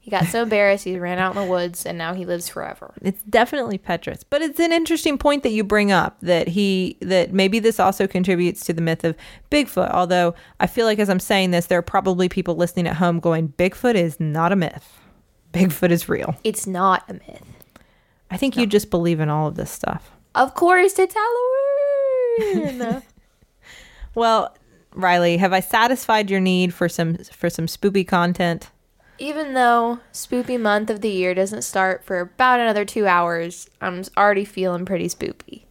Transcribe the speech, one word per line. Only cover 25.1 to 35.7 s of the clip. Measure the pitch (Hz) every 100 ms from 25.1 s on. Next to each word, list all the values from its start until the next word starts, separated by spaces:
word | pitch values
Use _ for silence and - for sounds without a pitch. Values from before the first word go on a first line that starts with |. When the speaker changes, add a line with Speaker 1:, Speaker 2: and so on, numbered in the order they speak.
| 180 175 170
Speaker 2:
have | 190
I | 185
satisfied | 185 233 233 254 - 220 208
your | 196
need | 185 180 180
for | 175 175
some, | - 165 170 -
for | - 175
some | - 165
spoopy | - 202 196 180
content? | 185 175 180 175 170 - _ _ _ _ _
Speaker 1:
Even | 269 302 302
though | 262 240 233 233 240 -
spoopy | - - 247 240 247
month | 214 208 214
of | 214
the | 220
year | 190 180
doesn't | 180 196 208
start | - 196 190 185
for | - 185
about | 180 - 254 247
another | 233 208
two | 208 - 202
hours, | 175 175 170 170 175 - _
I'm | 185 180 190 -
already | 208 196
feeling | 202 - 185 175
pretty | 185 185 175
spoopy. | - - - - - _